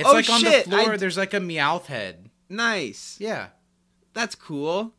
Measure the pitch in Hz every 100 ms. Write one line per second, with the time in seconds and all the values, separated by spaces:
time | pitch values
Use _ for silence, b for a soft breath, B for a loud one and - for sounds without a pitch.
0 | 185 226 226 233 226 277 175 202 226 208
1 | 190 175 190 202 180 160 143 170 - 127
2 | 95 85 101 _ - 202 233 208 123 -
3 | - - 208 165 92 _ _ _ _ _
4 | _ 220 233 - - 147 151 180 226